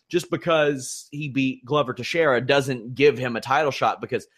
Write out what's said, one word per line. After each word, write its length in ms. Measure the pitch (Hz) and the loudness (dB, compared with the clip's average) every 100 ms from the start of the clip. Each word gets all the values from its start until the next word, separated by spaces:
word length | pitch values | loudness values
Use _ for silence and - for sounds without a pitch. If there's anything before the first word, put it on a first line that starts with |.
| _ | _
just 220 | 170 - | -4 -4
because 760 | 156 175 160 147 139 127 - - | -4 0 2 2 0 -8 -14 -14
he 160 | 143 147 | -10 -6
beat 360 | 127 131 127 | -2 -2 -4
Glover 300 | 123 147 131 | -2 0 0
Teixeira 460 | 123 117 170 156 120 | -6 -4 0 2 2
doesn't 560 | 131 143 135 127 110 123 | 4 2 2 -4 -6 4
give 220 | 143 123 | 4 4
him 180 | 127 113 | -2 -4
a 40 | |
title 300 | - 139 151 | 0 0 0
shot, 300 | - 120 98 | 0 0 0
because 260 | 113 113 - | -4 -6 -6